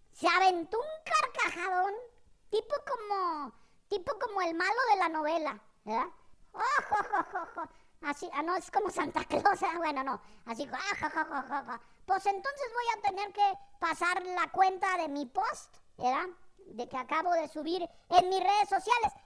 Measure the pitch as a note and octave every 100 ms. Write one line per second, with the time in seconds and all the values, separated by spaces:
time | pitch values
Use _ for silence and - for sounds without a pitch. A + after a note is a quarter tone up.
0 | - - E4 F4+ F#4+ F4 D#4+ A4 D5+ D#5
1 | - D#5 C5 A#4+ G#4 E4+ F#4+ F4+ G4 G#4+
2 | B4 - - - - G#4+ - C#5+ - B4
3 | G#4 G4+ F4+ D#4 C4+ - - _ - G4+
4 | E4+ A4 A#4 G4 E4+ E4 F#4 A4+ B4 G4
5 | E4+ D#4+ D4+ E4 D4+ G#3 - _ G#3 A3+
6 | F4+ - - - - - A#4 C#5 - G#4
7 | B4 G#4 - F#4+ E4 F4 D#4 - - -
8 | D4 C#4+ - C#4 E4 F#4 - - F#4+ -
9 | D4+ D#4 - - G4+ F#4 F#4 E4+ D#4+ C#4+
10 | C4+ G#3 - - A#3 A3+ C#4 B3+ G4 F#4+
11 | D4+ D#4+ D#4+ C#4+ B3 C#4 A#3+ B3 - -
12 | - F#4+ G4+ G4 C5+ C#5+ B4+ A#4 A#4 G#4+
13 | G#4 F#4+ G4+ G4+ G4+ F#4+ - - E4 D4+
14 | F4 F#4 F4+ F4+ D#4+ F4+ F#4+ F#4 F#4+ F4+
15 | D#4 C#4+ C4 - A4+ - - - - -
16 | B3 C4+ F4+ F4 - - F#4+ A3 A#3+ C4
17 | B3 D#4 F4 E4+ D4+ D4+ D4+ F4+ E4+ -
18 | - F4 F4+ F#4+ F#4 G#4 G4+ G4 G#4+ A#4+
19 | G#4+ -